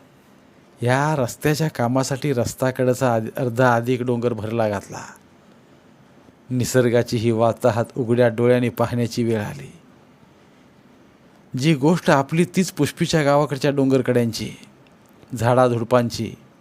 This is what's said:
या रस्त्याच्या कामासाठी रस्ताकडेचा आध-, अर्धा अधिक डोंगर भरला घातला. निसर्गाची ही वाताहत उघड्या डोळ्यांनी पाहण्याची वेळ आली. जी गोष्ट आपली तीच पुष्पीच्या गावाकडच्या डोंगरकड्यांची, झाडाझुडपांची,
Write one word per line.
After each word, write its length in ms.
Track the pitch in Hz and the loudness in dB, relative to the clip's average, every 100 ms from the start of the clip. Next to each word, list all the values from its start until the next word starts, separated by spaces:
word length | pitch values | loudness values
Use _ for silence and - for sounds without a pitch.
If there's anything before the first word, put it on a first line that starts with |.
| - _ _ _ _ _ _ _ | -20 _ _ _ _ _ _ _
या 340 | 120 131 147 156 | 0 2 2 0
रस्त्याच्या 520 | 120 - 147 151 156 | -2 -2 -2 0 -2
कामासाठी 640 | - 120 131 131 135 151 | -2 0 0 -2 -4 -2
रस्ताकडेचा 840 | 123 110 - 131 127 127 123 131 | -2 -2 -2 -2 0 0 2 0
आध-, 160 | 117 110 - | 0 -2 -4
अर्धा 380 | 131 117 127 | -4 2 2
अधिक 280 | 117 117 127 | 2 0 -2
डोंगर 300 | 123 120 120 | -2 -2 -2
भरला 360 | 110 104 113 107 | -4 -4 -2 -2
घातला. 340 | 101 - - - - - _ _ _ _ - _ _ - - - _ - | -2 -6 -14 -16 -20 -20 _ _ _ _ -20 _ _ -20 -20 -20 _ -8
निसर्गाची 680 | 127 113 127 123 117 117 123 | -4 0 2 2 2 0 -2
ही 140 | 113 | 0
वाताहत 540 | 110 113 110 123 113 113 - | 2 2 2 0 0 -2 -4
उघड्या 320 | 113 120 123 | -2 2 2
डोळ्यांनी 400 | 110 120 123 123 | 2 2 4 2
पाहण्याची 560 | - 117 120 117 - | -2 -2 -2 -4 -2
वेळ 180 | 117 110 | -2 -2
आली. 300 | 104 - - - - - - _ - _ _ _ _ _ _ _ - _ _ _ _ 131 | -4 -8 -16 -20 -20 -20 -20 _ -20 _ _ _ _ _ _ _ -20 _ _ _ _ -2
जी 160 | 143 | 0
गोष्ट 360 | 151 143 175 - | 2 2 2 2
आपली 340 | 147 139 160 | 2 2 0
तीच 280 | 175 185 185 | 0 0 -2
पुष्पीच्या 500 | - 143 - 170 165 | -2 -4 -2 -2 0
गावाकडच्या 480 | 143 143 147 135 147 | 2 2 0 -2 -2
डोंगरकड्यांची, 800 | 139 135 131 123 123 117 113 107 - - - - _ _ _ - 123 | 0 2 2 2 0 0 -4 -10 -12 -20 -20 -20 _ _ _ -14 -4
झाडाझुडपांची, 1000 | 113 123 127 117 107 123 120 - 107 - - _ | 0 2 2 2 2 2 2 -4 -8 -10 -20 _